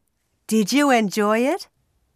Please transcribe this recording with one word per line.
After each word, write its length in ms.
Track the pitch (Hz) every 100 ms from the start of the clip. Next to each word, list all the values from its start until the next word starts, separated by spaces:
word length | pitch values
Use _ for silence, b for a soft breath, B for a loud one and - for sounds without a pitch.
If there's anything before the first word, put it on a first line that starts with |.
| _ _ _ _ -
Did 260 | 220 196
you 200 | 269 285
enjoy 480 | 247 208 208 208 220
it? 300 | 262 370 - _ _ _ _